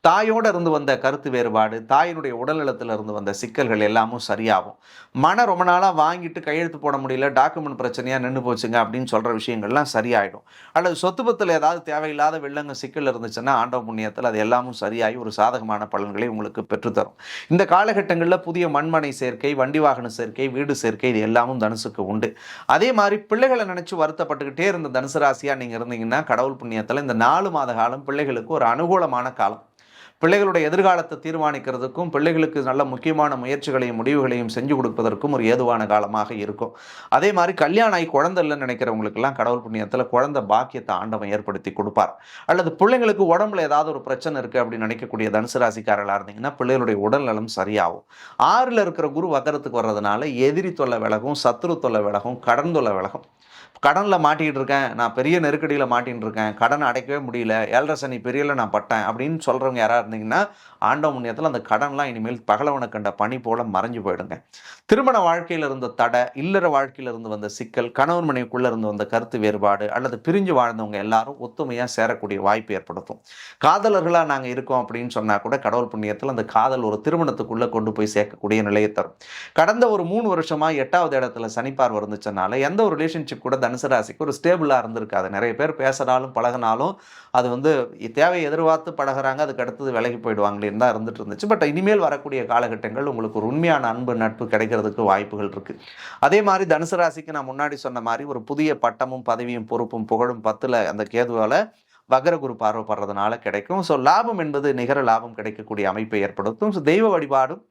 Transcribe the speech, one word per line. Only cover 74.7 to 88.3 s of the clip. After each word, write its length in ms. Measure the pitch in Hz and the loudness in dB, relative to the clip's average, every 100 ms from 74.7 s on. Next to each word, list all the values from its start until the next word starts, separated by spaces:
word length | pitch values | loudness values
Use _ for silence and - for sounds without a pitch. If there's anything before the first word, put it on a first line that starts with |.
| 127 | -2
அப்படின்னு 300 | 113 113 123 120 | -2 -6 -4 -2
சொன்னா 200 | 107 101 113 | 0 0 0
கூட 120 | 135 110 | 0 0
கடவுள் 260 | 117 120 | 0 -2
புண்ணியத்துல 400 | 110 107 104 135 123 | -4 -4 -4 -4 -4
அந்த 100 | 110 113 | 0 2
காதல் 320 | 127 131 113 | 2 2 -2
ஒரு 100 | 107 151 | -2 -2
திருமணத்துக்குள்ள 600 | 165 156 117 113 113 117 113 | 0 0 -2 -6 -2 0 0
கொண்டு 180 | 107 107 | -2 -2
போய் 160 | 107 104 | 0 0
சேர்க்கக்கூடிய 460 | 104 - 101 110 104 | -2 -4 0 0 2
நிலையை 220 | 104 107 104 | 2 2 0
தரும். 160 | 92 _ - - - - | -6 _ -20 -18 -2 2
கடந்த 280 | 170 233 240 208 | 4 4 4 2
ஒரு 100 | 165 | 0
மூணு 160 | 208 220 170 | -2 0 0
வருஷமா 340 | 160 156 156 151 | 0 0 0 0
எட்டாவது 340 | 131 180 165 135 | 2 2 2 0
இடத்துல 320 | 123 117 113 113 | -2 -4 -6 -4
சனி 160 | 131 135 | -6 0
பார்வை 180 | 123 107 | 2 2
இருந்துச்சனால 580 | 104 104 107 98 95 127 139 | -4 -6 -6 -2 -2 0 0
எந்த 100 | 196 220 | 2 2
ஒரு 80 | 151 | 2
ரிலேஷன்ஷிப் 460 | 160 165 143 127 127 | -2 -4 -8 -8 -4
கூட 100 | 131 120 | 0 0
தனுசு 240 | 123 139 | -2 2
ராசிக்கு 320 | 127 107 - 151 | 2 0 -6 -6
ஒரு 80 | 135 | 0
ஸ்டேபிளா 400 | 170 180 151 127 | 2 2 4 2
இருந்திருக்காது. 440 | 113 113 107 98 92 98 | 2 -6 -4 -2 -2 -2
நிறைய 160 | 117 110 | -2 0
பேர் 160 | 151 156 | -2 0
பேசினாலும் 500 | 135 135 131 127 131 123 | -2 0 0 0 0 -2
பழகினாலும் 560 | 120 123 113 113 160 190 - - - 127 | -2 0 0 0 -2 -4 -18 -20 -2 0
அது 80 | 123 123 | 0 0
வந்து 160 | 147 143 120 - 113 135 | 2 2 -2 -8 -6 2
தேவையை 260 | 165 | 2